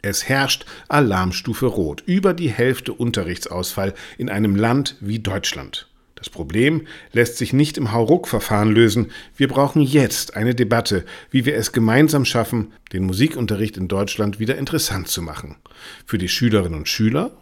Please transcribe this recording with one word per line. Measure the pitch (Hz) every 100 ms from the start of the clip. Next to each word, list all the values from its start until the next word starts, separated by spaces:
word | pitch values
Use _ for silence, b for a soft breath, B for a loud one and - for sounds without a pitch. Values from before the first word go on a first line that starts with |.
Es | - - -
herrscht | 135 135 - - B B
Alarmstufe | 147 131 95 90 87 - 104 127
Rot. | 110 80 73 -
Über | 185 196
die | 170 160
Hälfte | 107 123 127 -
Unterrichtsausfall | 104 120 - 87 90 - 87 90 - 98 - B B
in | -
einem | 98 107 98
Land | 113 131 135 -
wie | 101 110
Deutschland. | 107 98 - - - - - _ _ -
Das | -
Problem | - 71 90 131 160 B B B
lässt | 113 117 -
sich | 117
nicht | 131 147 -
im | 120
Hauruck-Verfahren | 117 113 175 - 113 - 104 107
lösen. | 107 113 110 104 B B -
Wir | 135
brauchen | 131 139 156
jetzt | 135 143 120 - - -
eine | 113 123
Debatte, | 110 117 117 98 - B B
wie | 135
wir | 123 143
es | 107
gemeinsam | 127 113 123 151 147
schaffen, | 131 120 107 120 101 B B
den | 92
Musikunterricht | 92 92 151 135 110 104 107 92
in | 90
Deutschland | 98 101 - 104 101
wieder | 110 143
interessant | 135 160 - 95 85
zu | -
machen. | 82 76 73 76 B B B B -
Für | 107
die | 87
Schülerinnen | - 120 107 87 80
und | 73
Schüler | - 110 131 220 -